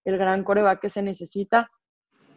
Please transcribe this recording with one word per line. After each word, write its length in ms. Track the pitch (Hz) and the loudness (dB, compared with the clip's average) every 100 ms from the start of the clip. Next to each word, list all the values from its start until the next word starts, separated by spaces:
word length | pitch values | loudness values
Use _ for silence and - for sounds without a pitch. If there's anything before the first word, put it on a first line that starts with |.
el 140 | - 190 | -4 0
gran 260 | 190 190 | 0 0
quarterback 360 | 190 202 202 190 | 2 2 4 2
que 100 | 202 | -2
se 100 | 202 | -4
necesita 720 | 196 185 170 202 196 233 233 _ _ _ _ _ _ | -6 -6 -10 -8 0 0 0 _ _ _ _ _ _